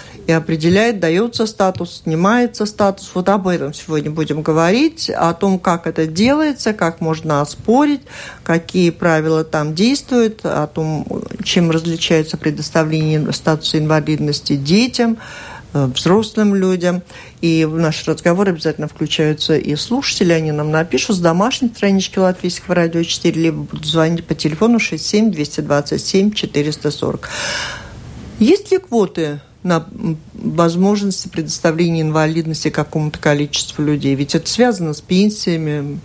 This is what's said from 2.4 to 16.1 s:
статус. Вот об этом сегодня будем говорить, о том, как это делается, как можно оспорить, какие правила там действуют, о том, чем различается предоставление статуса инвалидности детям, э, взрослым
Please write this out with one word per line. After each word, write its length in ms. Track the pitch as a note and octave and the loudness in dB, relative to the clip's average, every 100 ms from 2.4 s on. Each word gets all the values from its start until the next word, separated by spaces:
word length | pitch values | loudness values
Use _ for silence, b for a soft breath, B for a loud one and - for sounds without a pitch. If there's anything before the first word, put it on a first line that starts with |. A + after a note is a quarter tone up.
| A#3+ A#3+ G#3 | 2 -2 -4
статус. 420 | - G3+ F#3+ - F#3 | 0 0 0 -6 -2
Вот 140 | F3+ | 0
об 180 | G3+ F#3 | 2 0
этом 260 | E3+ C#3 | -2 -2
сегодня 380 | D3+ - D#3 D3 | -8 -4 -2 -2
будем 320 | D#3 D#3+ D3 | -2 -2 -2
говорить, 680 | D#3 D#3 E3 A3+ D#4 - - | 0 2 4 4 2 0 -6
о 240 | - E3 | 0 0
том, 240 | E3 G3 F#3+ | 2 0 0
как 300 | F#3 E3+ E3+ | 0 -2 -2
это 180 | E3 D#3+ | -2 -2
делается, 680 | D#3+ A#3 D4 D4+ C4+ A3+ | 2 2 4 0 -2 -4
как 280 | G#3+ E3 - | -2 -2 -2
можно 400 | D#3+ D#3+ D#3+ C#3+ | -2 -2 0 0
оспорить, 600 | D3 - - B3 D4 C#4+ B B B B | -2 -4 2 4 4 0 B B B B
какие 480 | - E3 E3+ F3+ F3 | -2 -2 0 2 2
правила 520 | - F3 D#3+ D#3 D#3+ | 2 2 2 2 0
там 300 | D#3+ D#3+ D3 | 0 -2 -2
действуют, 680 | D#3 A3+ C#4 - B3 A3 A3 | 0 2 2 0 2 2 0
о 240 | - - D3+ | -4 -2 -2
том, 400 | - D#3 D#3 - - - - | -2 -2 -2 -4 -8 -8 -8
чем 280 | - F#3 E3+ | -2 2 2
различается 680 | D#3+ E3 D#3+ - E3 D#3 - | 2 0 -2 2 2 2 -2
предоставление 920 | D#3 D3+ D3+ E3 D#3 D#3+ D#3 D#3 - | -4 -4 -2 0 0 0 0 0 0
статуса 460 | D#3 - D#3 - D#3+ | -2 0 0 0 0
инвалидности 760 | D3+ D#3 D3+ D3+ D3+ C#3+ - C#3+ | 2 2 2 0 0 -2 -2 -2
детям, 600 | C#3 G3 B3 - A#3 A3+ B B B B - | 2 2 2 2 0 0 B B B B -6
э, 120 | D3 C3+ | -2 0
взрослым 640 | B2 D#3+ | 0 2